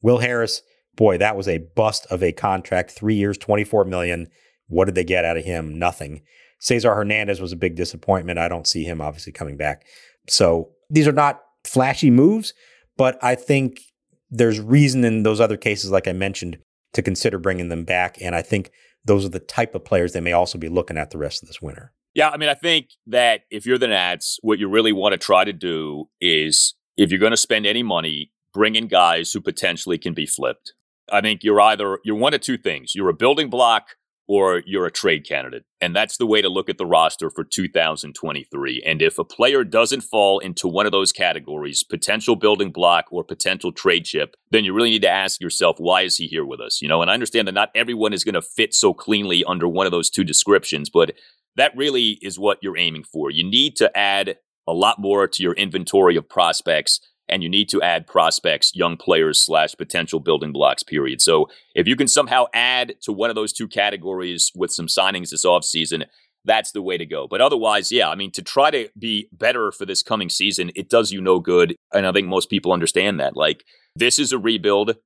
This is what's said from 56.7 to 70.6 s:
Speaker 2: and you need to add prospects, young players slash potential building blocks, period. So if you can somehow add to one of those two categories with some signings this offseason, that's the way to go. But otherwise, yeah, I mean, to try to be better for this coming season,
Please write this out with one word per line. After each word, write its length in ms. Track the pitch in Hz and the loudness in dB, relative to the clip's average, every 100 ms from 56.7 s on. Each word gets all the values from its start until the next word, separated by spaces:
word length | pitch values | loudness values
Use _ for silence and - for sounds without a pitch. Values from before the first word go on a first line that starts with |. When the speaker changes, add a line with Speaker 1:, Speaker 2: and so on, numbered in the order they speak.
| 80 76 - _ _ _ | -2 0 -2 _ _ _
Speaker 2:
and 160 | 95 | -4
you 60 | 85 | -2
need 200 | 95 101 | -2 -2
to 120 | 98 | 0
add 260 | 85 85 82 | 0 -2 -2
prospects, 680 | 92 82 - 87 76 - - | 2 2 2 -2 0 0 0
young 220 | 87 85 | -4 -2
players 460 | - 85 80 76 | 0 2 2 2
slash 320 | - 80 78 - | 2 2 0 -4
potential 440 | - 87 82 80 | -6 -6 -4 -4
building 320 | 71 78 76 | 0 -2 -2
blocks, 320 | 71 71 65 | 2 2 2
period. 380 | - 73 69 65 | -4 -4 -4 0
So 280 | - 80 78 - _ - | 2 2 2 -4 _ -2
if 120 | 90 | 0
you 80 | 127 | 2
can 120 | 135 | 2
somehow 380 | - 139 127 123 | 2 2 2 2
add 420 | 117 123 127 123 - | 0 0 0 -4 -8
to 100 | - | -10
one 180 | 101 113 | -4 -2
of 60 | 110 | -2
those 160 | 107 | -6
two 160 | - 110 | -6 -8
categories 840 | - 104 101 87 95 90 87 - 90 | -2 0 -2 -8 -6 -6 -2 -4 -2
with 160 | 90 | -6
some 160 | - 82 | -4 -4
signings 420 | - 95 98 87 | -2 -2 -4 -6
this 160 | 85 90 | -2 2
offseason, 600 | 87 - 82 80 82 73 _ _ _ - | 2 2 -4 -4 -4 -8 _ _ _ -2
that's 260 | 110 107 | -2 0
the 100 | 104 | -8
way 160 | 95 90 | -6 -6
to 80 | 82 | -6
go. 220 | 78 67 | -10 -6
But 140 | 98 | 0
otherwise, 500 | 135 139 110 104 95 | 2 2 0 0 0
yeah, 180 | 120 87 | 0 0
I 60 | 85 | -2
mean, 160 | 98 | -8
to 100 | - | -10
try 300 | 92 - 147 | -4 0 2
to 180 | 147 110 - | 0 -6 -10
be 300 | 113 107 107 | -6 -6 -8
better 400 | 87 110 123 107 | -4 -2 0 -4
for 140 | - 98 | -6 -6
this 160 | 95 | -6
coming 280 | - 110 90 | -2 -4 -4
season, 420 | - 98 95 | -2 -2 -2